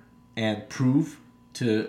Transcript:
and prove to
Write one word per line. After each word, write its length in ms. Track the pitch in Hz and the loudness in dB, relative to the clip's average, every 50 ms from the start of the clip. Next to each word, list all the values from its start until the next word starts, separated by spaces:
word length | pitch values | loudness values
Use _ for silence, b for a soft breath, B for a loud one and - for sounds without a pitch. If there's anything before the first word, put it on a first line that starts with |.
| - _ - - - - - | -20 _ -20 -20 -20 -14 -6
and 320 | - 110 110 107 104 - - | -4 -2 -2 -2 -4 -6 -8
prove 520 | - - 135 127 131 147 165 - - - - - - _ - - | -4 0 2 4 4 4 2 0 -6 -16 -20 -20 -20 _ -20 -14
to 340 | - - 127 117 107 110 107 | -8 -2 0 2 2 2 0